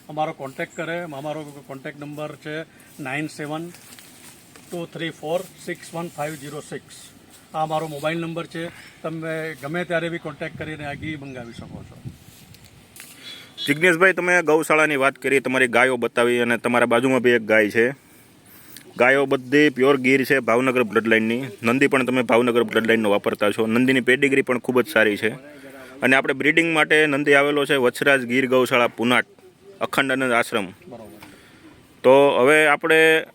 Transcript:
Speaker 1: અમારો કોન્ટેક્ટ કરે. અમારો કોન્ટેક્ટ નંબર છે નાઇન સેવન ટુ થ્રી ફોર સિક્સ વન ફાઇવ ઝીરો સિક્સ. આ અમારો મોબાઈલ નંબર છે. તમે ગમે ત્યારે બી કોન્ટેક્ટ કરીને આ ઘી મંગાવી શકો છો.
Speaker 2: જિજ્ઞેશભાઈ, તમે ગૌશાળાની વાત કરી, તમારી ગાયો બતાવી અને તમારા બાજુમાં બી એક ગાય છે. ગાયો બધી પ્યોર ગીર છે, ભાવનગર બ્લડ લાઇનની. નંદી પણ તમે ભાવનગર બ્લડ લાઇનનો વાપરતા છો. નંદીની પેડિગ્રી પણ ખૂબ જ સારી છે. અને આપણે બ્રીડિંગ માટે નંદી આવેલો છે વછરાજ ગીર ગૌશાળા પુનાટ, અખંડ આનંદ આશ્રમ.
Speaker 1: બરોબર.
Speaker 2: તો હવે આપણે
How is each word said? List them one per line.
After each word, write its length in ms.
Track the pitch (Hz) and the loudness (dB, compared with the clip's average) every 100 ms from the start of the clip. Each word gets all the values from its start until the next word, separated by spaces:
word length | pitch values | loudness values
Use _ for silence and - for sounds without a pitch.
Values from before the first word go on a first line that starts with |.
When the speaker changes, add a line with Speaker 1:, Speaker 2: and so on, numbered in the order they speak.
| - | -12
Speaker 1:
અમારો 240 | 151 156 | -8 -6
કોન્ટેક્ટ 440 | 151 135 135 170 - | -8 -12 -10 -10 -10
કરે. 240 | 160 170 | -8 -8
અમારો 420 | 170 135 151 156 147 143 131 | -10 -10 -10 -10 -12 -18 -18
કોન્ટેક્ટ 340 | 135 151 147 | -16 -16 -14
નંબર 360 | 147 147 151 135 | -14 -12 -12 -14
છે 260 | 151 156 156 - - - | -12 -12 -14 -20 -20 -14
નાઇન 260 | 135 143 151 | -8 -8 -8
સેવન 440 | - 147 160 170 - - - - - - - - - - | -10 -10 -10 -12 -18 -20 -20 -20 -20 -20 -20 -20 -20 -14
ટુ 160 | 175 165 | -12 -12
થ્રી 240 | 156 165 | -10 -10
ફોર 300 | - 151 180 - - | -10 -6 -6 -6 -14
સિક્સ 300 | - 170 - | -14 -12 -12
વન 140 | 165 175 | -10 -10
ફાઇવ 260 | - 151 | -10 -10
ઝીરો 260 | 151 143 147 | -10 -14 -14
સિક્સ. 340 | - 143 - - - - - - - | -14 -16 -16 -20 -20 -20 -20 -20 -10
આ 80 | 160 | -6
અમારો 260 | 156 156 160 | -4 -4 -6
મોબાઈલ 320 | 143 151 170 | -6 -6 -6
નંબર 260 | 165 165 160 | -6 -10 -10
છે. 220 | 165 170 - - - | -10 -12 -14 -20 -14
તમે 540 | 160 160 160 160 160 131 | -10 -8 -8 -8 -10 -10
ગમે 220 | 139 175 | -8 -6
ત્યારે 240 | 175 165 165 | -4 -4 -4
બી 100 | 165 | -8
કોન્ટેક્ટ 400 | 156 139 160 151 | -10 -12 -12 -10
કરીને 260 | 156 151 | -12 -12
આ 100 | 147 | -12
ઘી 220 | 131 151 151 | -10 -10 -10
મંગાવી 360 | 139 127 117 | -12 -14 -16
શકો 320 | 113 117 101 - | -16 -18 -18 -20
છો. 60 | - - - - - - - - - - - - - - - - - 151 | -18 -18 -18 -20 -20 -20 -20 -20 -20 -20 -20 -20 -20 -20 -20 -20 -8 -4
Speaker 2:
જિજ્ઞેશભાઈ, 460 | 147 180 165 185 | 0 2 4 2
તમે 300 | 175 175 180 | 2 0 0
ગૌશાળાની 540 | 151 156 151 156 151 139 | 2 2 2 2 2 2
વાત 180 | 135 | 0
કરી, 260 | - 131 139 | 0 -2 0
તમારી 260 | 131 131 123 | 0 0 2
ગાયો 300 | 117 131 123 | 2 2 0
બતાવી 440 | 123 123 120 120 | -2 0 2 2
અને 180 | 120 117 | 0 -2
તમારા 280 | 120 120 120 | 0 2 2
બાજુમાં 340 | 117 131 131 | 2 2 2
બી 100 | 120 | 2
એક 120 | 120 | 2
ગાય 280 | 107 110 104 | 2 2 2
છે. 240 | 113 120 143 _ - _ _ - - - - - - | 2 0 -2 _ -20 _ _ -20 -20 -20 -20 -10 0
ગાયો 300 | 123 139 135 | 2 2 2
બધી 440 | 135 127 143 151 | -2 2 2 4
પ્યોર 260 | 127 131 139 | 4 2 2
ગીર 280 | 127 135 | 2 2
છે, 140 | 123 135 | 2 0
ભાવનગર 440 | 113 123 131 123 | 2 0 2 0
બ્લડ 240 | 107 110 110 | 0 0 2
લાઇનની. 380 | 110 110 120 135 - | 2 2 -4 -6 -4
નંદી 240 | 113 135 139 | -2 2 2
પણ 180 | 135 | 2
તમે 180 | 123 127 | 0 -2
ભાવનગર 400 | 117 117 123 120 | 2 2 4 2
બ્લડ 240 | 110 110 110 | 2 0 2
લાઇનનો 240 | 113 107 | 2 2
વાપરતા 400 | 101 113 107 104 | 0 0 -2 -2
છો. 160 | 113 110 | 0 0
નંદીની 340 | 117 127 131 | 0 2 2
પેડિગ્રી 420 | 120 135 139 135 | 2 2 2 0
પણ 160 | 127 120 | 0 -4
ખૂબ 220 | - 123 | 0 0
જ 80 | 113 | 2
સારી 280 | 113 107 101 | 2 2 0
છે. 120 | 110 147 - - - - - - | -4 -6 -14 -20 -20 -20 -20 -2
અને 140 | 127 135 | 2 2
આપણે 180 | 147 | 4
બ્રીડિંગ 400 | 135 139 160 165 | 2 2 2 0
માટે 320 | 160 151 156 151 | 0 2 2 2
નંદી 280 | 139 147 | 0 2
આવેલો 300 | 143 143 147 | 4 4 0
છે 100 | 139 | 0
વછરાજ 500 | 139 123 - 143 135 | 2 2 2 2 2
ગીર 220 | 120 127 127 | 2 0 2
ગૌશાળા 420 | 131 123 127 117 | 2 2 2 0
પુનાટ, 380 | - 120 120 - _ - _ - - | 0 0 2 0 _ -20 _ -20 -8
અખંડ 320 | 110 - 135 | -4 -2 -2
આનંદ 200 | 131 131 | -2 0
આશ્રમ. 340 | 117 - 117 92 | 0 0 -4 -6
Speaker 1:
બરોબર. 400 | - - 117 107 - - - - - - - _ _ | -12 -20 -20 -20 -20 -20 -20 -20 -20 -20 -20 _ _
Speaker 2:
તો 280 | 123 139 143 113 | 6 6 6 4
હવે 260 | 131 156 151 | 4 4 4
આપણે 580 | 147 160 160 160 160 - | 2 2 4 4 2 -2